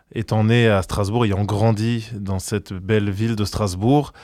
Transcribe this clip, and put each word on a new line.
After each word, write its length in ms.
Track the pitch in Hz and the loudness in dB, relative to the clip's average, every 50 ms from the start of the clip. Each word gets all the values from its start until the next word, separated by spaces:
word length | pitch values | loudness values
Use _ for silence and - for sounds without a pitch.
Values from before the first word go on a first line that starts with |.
| _ _ | _ _
étant 320 | - 120 107 - 107 110 107 | -8 -8 -4 -2 0 2 4
né 220 | 110 117 120 117 | 4 4 4 6
à 140 | 113 104 98 | 4 4 2
Strasbourg, 460 | 92 - - 107 101 95 107 120 120 | 2 0 -2 -2 -2 0 0 0 0
ayant 180 | 104 98 95 104 | 0 0 0 -2
grandi 640 | 98 107 101 110 113 110 101 110 117 120 113 110 110 113 | -2 0 2 2 2 2 2 0 -2 -2 -4 -6 -8 -10
dans 240 | 101 101 95 98 95 | -8 -6 -6 -6 -6
cette 340 | - - 110 104 - - | -4 -4 -4 -4 -4 -6
belle 380 | 101 90 92 95 110 107 104 101 | -10 -8 -2 0 0 2 2 0
ville 260 | 95 98 110 117 113 | -2 -2 -2 -2 0
de 80 | 104 104 | -2 -2
Strasbourg, 680 | 98 - - 110 95 87 92 101 120 143 147 139 - - - | -4 -2 -2 -2 -2 -2 0 2 4 4 2 2 -2 -8 -18